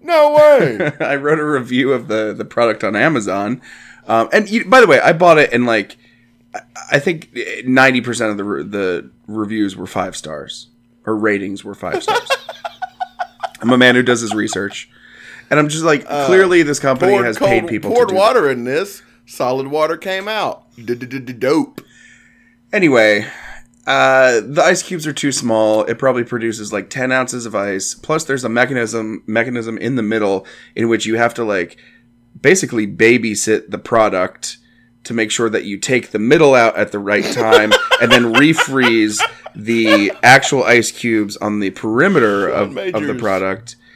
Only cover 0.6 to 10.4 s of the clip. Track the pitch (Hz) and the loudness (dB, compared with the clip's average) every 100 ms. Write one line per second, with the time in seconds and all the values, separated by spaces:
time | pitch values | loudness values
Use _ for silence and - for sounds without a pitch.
0.6 | 156 110 151 - 135 139 147 156 151 143 | 4 -2 -4 -4 -4 -2 0 0 0 -2
1.6 | 120 123 135 127 113 107 107 107 107 - | -2 -2 0 -2 -2 -4 -4 -6 -6 -2
2.6 | 117 107 104 107 147 143 98 98 104 127 | 0 0 -2 0 0 0 -2 -4 -4 -8
3.6 | - - - - - 113 117 214 208 220 | -12 -20 -20 -16 -2 0 2 0 0 -2
4.6 | 185 254 208 131 - 165 175 156 139 120 | 2 6 6 6 4 4 6 6 4 2
5.6 | 123 110 98 - _ _ _ _ _ - | 0 0 -2 -10 _ _ _ _ _ -16
6.6 | - - - 127 185 160 - 120 90 107 | -16 -20 -2 -2 0 -4 -8 -12 -10 -8
7.6 | 123 127 131 127 117 113 110 101 101 76 | 0 4 4 2 -2 -4 -4 -4 -4 -6
8.6 | 85 101 92 85 - _ - 107 104 110 | -6 -4 -2 -4 -8 _ -10 -6 -4 -2
9.6 | 98 95 87 101 92 - - 73 | -2 -4 -8 -6 -6 -8 -12 -12